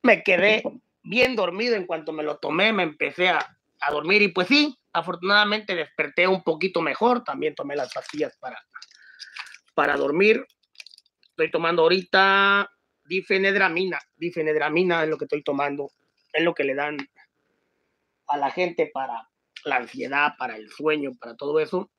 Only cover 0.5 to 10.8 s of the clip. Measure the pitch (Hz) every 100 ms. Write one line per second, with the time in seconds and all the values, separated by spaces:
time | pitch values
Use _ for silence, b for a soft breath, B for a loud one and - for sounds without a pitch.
0.5 | 214 - - _ _ - 220 262 233 180
1.5 | 185 240 220 180 160 156 156 151 147 147
2.5 | 156 214 214 170 147 143 139 185 160 -
3.5 | _ _ _ 143 147 156 208 202 185 180
4.5 | 285 302 - _ 170 170 175 180 208 208
5.5 | 214 208 180 151 - 147 156 185 190 165
6.5 | 160 185 175 156 135 233 247 240 135 151
7.5 | 147 143 143 123 127 - 151 143 _ 131
8.5 | 123 _ - - B B B B B B
9.5 | B _ - 143 143 139 156 208 226 -
10.5 | _ _ _